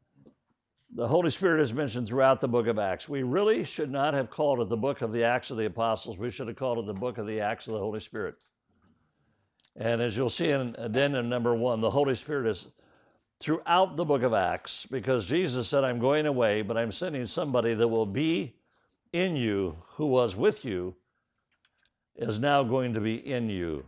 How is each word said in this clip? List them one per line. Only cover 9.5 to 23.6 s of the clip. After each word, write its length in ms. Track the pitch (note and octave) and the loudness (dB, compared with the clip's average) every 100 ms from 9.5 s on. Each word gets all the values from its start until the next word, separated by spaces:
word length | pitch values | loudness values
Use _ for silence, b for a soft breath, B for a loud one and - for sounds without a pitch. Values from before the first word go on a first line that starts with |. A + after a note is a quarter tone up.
| _ _ - | _ _ -6
And 240 | A2+ A#2 | -2 0
as 160 | A#2+ G#2 | 0 0
you'll 140 | B2+ | -2
see 180 | - E3 | 0 0
in 260 | C#3 B2 A#2 | 0 -2 -6
addendum 500 | A#2 A#2 C#3+ C3+ A#2+ | -2 2 2 0 -2
number 260 | B2 A#2+ A#2 | 0 2 2
one, 240 | B2 A2 | 2 2
the 120 | A2 | 2
Holy 240 | C3 C#3 B2+ | 2 2 0
Spirit 320 | - D3 A2+ | -2 -2 -2
is 200 | G2+ - b b b b b _ _ | -2 -8 b b b b b _ _
throughout 560 | - D#3+ - F3 F#3+ D3+ | -4 -2 2 4 4 0
the 80 | |
book 200 | D#3+ C#3 | 0 2
of 100 | B2 | 4
Acts 520 | A2 F2 F2 - - - | 2 2 -2 -4 -8 -6
because 400 | C3 G#2 B2+ F2+ | -4 0 0 2
Jesus 420 | D#3+ F3 B2 A#2 | 0 0 0 0
said, 160 | C#3 C3+ | 2 2
"I'm 140 | A#2+ | 2
going 260 | B2+ D3+ D3+ | 2 2 2
away, 360 | C3 A2+ G#2 | 2 2 2
but 160 | G#2 A2+ | 0 -2
I'm 140 | A#2 | -2
sending 340 | - F3+ C#3+ A#2 | -2 -4 -4 -4
somebody 480 | - D3+ B2+ A2+ A2 | -4 0 2 2 4
that 120 | A#2 | 2
will 200 | A2+ G#2+ | 2 0
be 480 | G2 D#3+ F3 C#3+ - _ _ _ _ _ | 0 0 0 -4 -10 _ _ _ _ _
in 240 | E3+ F#3 D3+ | -2 0 0
you, 400 | A2+ G2+ F#2 E2 - | 2 2 0 -4 -12
who 140 | - D3+ | -4 2
was 280 | B2+ A#2+ F#2 | 4 4 2
with 300 | G3+ - C3 | 0 0 -4
you, 300 | F#2 F2+ - _ _ _ _ _ _ _ _ _ _ _ - | -4 -6 -10 _ _ _ _ _ _ _ _ _ _ _ -8
is 240 | B2+ G#2+ | -6 -2
now 240 | C#3+ C#3+ | 2 2
going 300 | A#2+ C3 B2 A2 | 4 0 0 0
to 40 | |
be 160 | G#2+ A2+ | -2 -2
in 340 | - B2+ A2+ | -4 -4 -2
you." 360 | F#2+ | -2